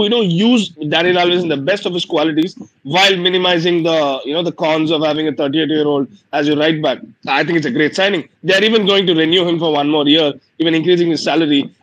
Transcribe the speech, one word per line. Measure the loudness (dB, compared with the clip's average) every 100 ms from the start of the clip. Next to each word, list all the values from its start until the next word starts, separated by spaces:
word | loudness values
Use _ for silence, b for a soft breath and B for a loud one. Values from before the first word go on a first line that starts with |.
you | 0
know, | 0
use | 0 0 2 2 -2
Daniel | -6 -4 0 0 2
Alves | 2 0
in | -2
the | -2
best | -2 -2 -4
of |
his | -6 -4
qualities | -2 0 0 -2 -6 -20 _
while | -4 2 2 2
minimizing | 0 0 0 0 0 0
the, | 0 0 0 -2 -6
you |
know, | -4
the | -4
cons | -2 -2 0 0
of | 0
having | 0 -2 -2
a |
thirty-eight-year-old | -2 -2 -2 0 0 0 0 -2 B -8
as | -2 0
your | 0
right | 0 0
back. | -2 -4 -8 -14 -4
I | -2
think | 0 0
it's | -2
a |
great | 0 -2 0
signing. | 0 -2 -6 _
They're | 0 2
even | 2 2 2
going | 2 2
to | 2
renew | 2 2 0
him | 0
for | 0
one | 0 0
more | 2 2
year, | 2 2 -2 _ -4
even | 0 0
increasing | 2 2 2
his | -2
salary. | -2 0 2 0 -2 _